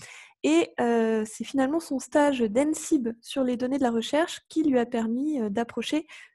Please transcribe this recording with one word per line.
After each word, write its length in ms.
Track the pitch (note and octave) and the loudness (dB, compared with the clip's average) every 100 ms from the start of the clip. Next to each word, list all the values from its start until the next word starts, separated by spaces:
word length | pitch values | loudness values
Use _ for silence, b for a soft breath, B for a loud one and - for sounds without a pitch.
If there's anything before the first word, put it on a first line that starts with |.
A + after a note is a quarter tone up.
| B B B B | B B B B
Et, 280 | C#4 E4 - - | 2 2 2 0
euh, 440 | A#3+ A#3 A3+ A3 | 0 2 2 0
c'est 180 | A3 - | -4 -8
finalement 380 | A3+ C4+ C4 E4 | -4 0 0 0
son 180 | - C4+ | -2 -6
stage 420 | - D4+ D4 C4 | 0 2 4 2
d'ensib 680 | A3+ A3+ D4+ D#4 - D#4 A3+ A#3 | 0 2 0 -2 0 0 0 -6
sur 220 | - C#4 | -6 -2
les 140 | B3+ A#3+ | 0 0
données 220 | B3+ C#4 | -2 0
de 40 | |
la 80 | B3 | 0
recherche 520 | A#3 A3+ D4 F4 - - | 0 0 0 0 -4 -8
qui 140 | D#4+ | -2
lui 160 | D#4 B3 | 2 2
a 80 | A#3 | 2
permis, 540 | A#3 A3+ A#3+ D4+ C#4+ | -2 -2 -2 -2 -2
euh, 100 | G#3+ | -2
d'approcher 560 | G#3 A#3 A#3+ - D4+ D#4 B B | -2 -4 -6 -2 -2 -4 B B